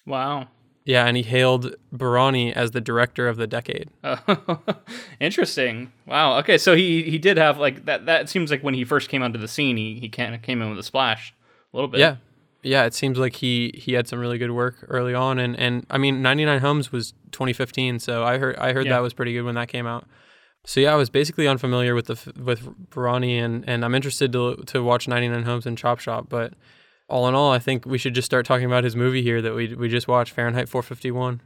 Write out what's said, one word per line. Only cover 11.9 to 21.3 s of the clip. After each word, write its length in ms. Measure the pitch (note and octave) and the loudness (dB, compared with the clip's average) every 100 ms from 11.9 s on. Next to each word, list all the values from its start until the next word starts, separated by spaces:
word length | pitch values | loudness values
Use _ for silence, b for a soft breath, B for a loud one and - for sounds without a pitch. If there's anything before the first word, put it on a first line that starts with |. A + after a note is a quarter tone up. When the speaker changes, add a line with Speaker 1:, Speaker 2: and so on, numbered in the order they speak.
| C3 | 4
Speaker 2:
Yeah. 160 | D#3 C3 _ _ _ _ | 4 4 _ _ _ _
Yeah, 240 | C3 C3+ A#2+ | 0 4 4
it 80 | |
seems 240 | - C#3 B2+ | 2 -2 0
like 180 | B2+ - | -2 0
he, 360 | B2+ A#2+ A#2+ | 0 0 -2
he 180 | - - | -6 -2
had 160 | B2 A#2+ | 0 0
some 100 | A#2+ | -4
really 200 | A#2+ A#2+ | -4 -2
good 120 | A#2+ | -2
work 360 | A#2+ B2 A#2+ - | -2 -2 -4 -6
early 240 | B2+ B2 | -4 -2
on, 260 | B2 C3 B2+ | 0 0 0
and, 200 | B2 A#2+ | 0 0
and, 280 | B2 B2 - | -2 -2 -2
I 80 | C3+ | 0
mean, 240 | C#3 C3 | 2 2
Ninety-nine 380 | B2+ C#3+ D3+ C#3 | 2 4 2 2
Homes 300 | C#3 D3 B2+ | 2 2 0
was 220 | B2 A2+ - - | -6 -8 -12 -20
twenty 220 | - C3 | -6 -4
fifteen, 460 | A#2+ B2+ - B2+ A#2+ | -2 -4 -2 -4 -4
so 260 | - A#2 | -4 -2
I 140 | A#2 B2+ | 0 0
heard, 180 | C3 B2+ | -2 -2
I 160 | C3 | -2
heard 140 | C3 C3+ | 0 2
Speaker 1:
Yeah. 80 | |
Speaker 2:
that 40 | B2+ | 0
was 120 | B2 | 0
pretty 220 | - B2 | -4 -4
good 80 | A#2+ | -4
when 140 | A#2+ A#2+ | -4 -4
that 120 | A#2 | -6
came 180 | B2 A#2+ | -6 -6
out. 220 | A#2 - b b b b b | -8 -12 b b b b b
So 160 | - - | -4 2
yeah, 120 | C#3 | 4
I 40 | D3+ | 4
was 120 | B2+ | 4
basically 380 | C3 D3 | 2 0